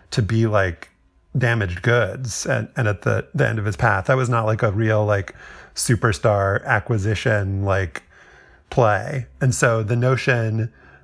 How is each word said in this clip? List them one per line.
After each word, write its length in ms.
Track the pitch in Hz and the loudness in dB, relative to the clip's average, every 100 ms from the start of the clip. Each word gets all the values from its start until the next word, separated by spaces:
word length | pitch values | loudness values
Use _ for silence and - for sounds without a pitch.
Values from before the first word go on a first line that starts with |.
| - | -8
to 100 | - | -2
be, 240 | 98 110 113 | 0 2 2
like, 420 | 104 92 82 - _ _ _ _ 135 | 2 0 -4 -14 _ _ _ _ -2
damaged 460 | 120 117 98 87 | 0 0 -2 -2
goods 640 | - 120 98 113 127 - - | 2 2 2 -4 -8 -6 -2
and, 220 | 123 110 - | -2 -4 -2
and 120 | 110 | -2
at 140 | 101 | 0
the, 260 | 117 107 - | -2 -2 -2
the 120 | - 127 | -2 -2
end 120 | 110 | -2
of 60 | |
his 120 | 104 101 | -4 0
path. 300 | 117 98 95 | 0 0 0
That 100 | 131 | 0
was 120 | 123 | 2
not, 180 | 117 110 | 0 0
like, 160 | 110 | 0
a 100 | 110 | 0
real, 320 | 101 110 107 | 0 2 2
like, 300 | 104 101 92 - - - - - | 2 0 -2 -10 -20 -20 -16 -6
superstar 880 | - 117 120 101 117 101 98 101 | 0 2 2 2 2 2 2 0
acquisition, 1000 | - 110 - 117 101 101 131 107 98 98 | 0 -2 0 -2 -2 -2 0 0 0 -2
like, 380 | 98 95 92 - - - - - - - - | 0 0 -2 -8 -18 -20 -20 -20 -20 -20 -6
play. 560 | - 113 101 123 139 117 - | 2 2 2 -2 -8 -8 -2
And 140 | 135 | -2
so 280 | 117 131 113 | 2 2 2
the 140 | 107 120 | 0 0
notion 760 | 127 127 - 123 113 110 110 - - - | 0 0 0 0 0 -2 -4 -8 -20 -20